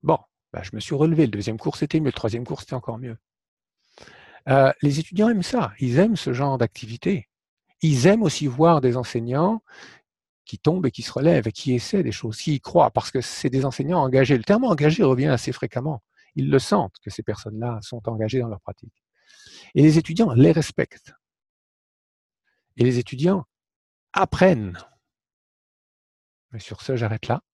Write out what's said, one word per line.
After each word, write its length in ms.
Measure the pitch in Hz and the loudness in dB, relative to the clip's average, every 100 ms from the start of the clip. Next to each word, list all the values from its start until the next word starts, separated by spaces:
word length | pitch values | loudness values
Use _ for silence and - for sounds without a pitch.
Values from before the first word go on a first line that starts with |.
Bon, 160 | 147 160 _ _ _ | 0 -2 _ _ _
bah, 120 | - | -14
je 80 | 92 | -12
me 60 | 107 | -12
suis 160 | - 139 | -8 0
relevé. 300 | 156 160 143 | 0 2 2
Le 60 | |
deuxième 280 | 104 101 113 | 0 -6 -6
cours, 160 | - - | -8 -6
c'était 240 | 147 160 | -4 -2
mieux. 80 | 147 | -2
Le 60 | |
troisième 320 | - 113 117 123 | -4 -6 -6 -8
cours, 160 | 143 | -10
c'était 120 | - | -10
encore 240 | 131 - 113 | -10 -10 -12
mieux. 220 | 123 113 _ _ _ _ _ _ _ _ - - - - - | -12 -16 _ _ _ _ _ _ _ _ -20 -20 -20 -18 0
Euh, 240 | 135 135 - | 4 4 2
les 180 | 147 143 | -2 -2
étudiants 300 | 160 180 220 | -6 0 2
aiment 140 | 226 | 2
ça. 280 | 175 247 139 - | -2 -2 -4 -4
Ils 200 | 127 123 | -2 2
aiment 160 | 208 208 | 2 2
ce 180 | - | -4
genre 240 | 123 139 131 | -2 -2 0
d'activité. 720 | 117 - 110 117 - 190 - _ _ _ _ _ | -2 -4 -14 -8 -4 -4 -6 _ _ _ _ _
Ils 260 | 165 135 139 | 0 4 4
aiment 160 | 220 | 4
aussi 240 | 202 - 147 | 2 -2 -6
voir 340 | 123 160 160 | 2 4 4
des 160 | 127 120 | 2 0
enseignants 640 | 120 120 117 131 180 226 _ - - - _ _ _ _ - | -4 -6 -4 0 0 -2 _ -20 -20 -20 _ _ _ _ -18
qui 120 | - | -2
tombent 300 | - 180 175 | 0 0 -2
et 40 | |
qui 120 | - | -4
se 100 | 117 | -10
relèvent 340 | - 147 160 113 | 0 2 2 0
et 40 | |
qui 240 | - - 123 | -6 -4 -4
essaient 260 | - 202 | -2 -2
des 100 | 143 | -2
choses, 260 | 98 117 110 | -4 -10 -8
qui 180 | - 143 | -4 -4
y 40 | |
croient, 300 | - 170 147 | 0 2 2
parce 220 | - - | 2 -4
que 100 | 131 | -6
c'est 300 | 120 - 143 | -6 -6 -2
des 140 | 131 135 | -2 -2
enseignants 360 | - 139 180 | -4 -2 0
engagés. 340 | 135 131 131 135 | 2 4 4 2
Le 80 | |
terme 200 | 107 208 | 4 2
engagé 400 | 254 160 151 160 | 2 2 2 4
revient 240 | 160 127 143 | 2 4 2
assez 240 | 127 - | 0 -2
fréquemment. 500 | 127 123 - 139 135 _ _ _ - | -6 -6 -6 -6 -8 _ _ _ -6
Ils 140 | 139 | 2
le 80 | 139 | 2
sentent 380 | - 208 110 _ | 2 0 -2 _
que 80 | - | -16
ces 100 | - | -12
personnes-là 560 | - 104 110 107 117 113 | -8 -8 -8 -8 -8 -8
sont 260 | 104 120 110 | -10 -10 -8
engagées 300 | 113 110 127 | -4 -2 -2
dans 80 | 117 | -4
leur 120 | 101 | -8
pratique. 440 | - 104 - _ _ _ _ _ - - - - | -14 -18 -20 _ _ _ _ _ -20 -20 -6 4
Et 80 | |
les 160 | 151 156 | 6 6
étudiants 340 | - 165 226 | 0 0 2
les 180 | 120 139 | 6 6
respectent. 640 | - 147 - - - - _ _ _ _ _ _ _ _ _ _ _ _ _ _ _ _ - | 6 0 -4 -6 -8 -20 _ _ _ _ _ _ _ _ _ _ _ _ _ _ _ _ 0
Et 80 | |
les 140 | 123 120 | 2 2
étudiants 480 | 120 127 160 190 - _ _ _ _ _ _ | -4 -2 0 0 -4 _ _ _ _ _ _
apprennent. 600 | - 190 - 185 143 101 87 - _ _ _ _ _ _ _ _ _ _ _ _ _ _ _ _ | -2 -2 4 4 4 -2 -10 -18 _ _ _ _ _ _ _ _ _ _ _ _ _ _ _ _
Mais 60 | 113 | -16
sur 240 | - 107 | -14 -16
ce, 140 | - 127 | -6 -2
j'arrête 320 | 110 107 - | -2 -4 -2
là. 160 | 120 _ | -4 _